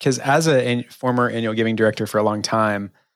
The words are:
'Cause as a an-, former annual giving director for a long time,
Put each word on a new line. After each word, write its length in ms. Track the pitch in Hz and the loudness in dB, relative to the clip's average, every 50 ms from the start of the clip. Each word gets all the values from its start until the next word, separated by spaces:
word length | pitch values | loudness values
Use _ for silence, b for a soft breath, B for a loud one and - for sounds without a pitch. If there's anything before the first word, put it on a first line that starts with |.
'Cause 180 | - 143 127 120 | -2 -2 -2 0
as 260 | - 135 143 160 160 | 0 0 2 2 4
a 140 | 160 139 127 | 4 2 2
an-, 220 | 120 123 120 120 - - | 2 2 -2 -2 -4 -8
former 400 | - - 131 127 123 123 123 113 | -12 -6 -4 -2 0 0 0 0
annual 240 | 110 113 113 110 110 | 0 -2 -4 -2 -2
giving 240 | 113 110 113 110 | 0 0 0 2
director 280 | 107 110 107 107 - 110 | 2 2 2 2 0 -4
for 120 | - - | -2 0
a 60 | 107 104 | 0 0
long 180 | 107 107 104 | 0 0 -2
time, 500 | 101 - 113 110 110 107 104 101 101 98 _ _ _ _ _ | -4 -2 0 0 0 0 0 -4 -6 -10 _ _ _ _ _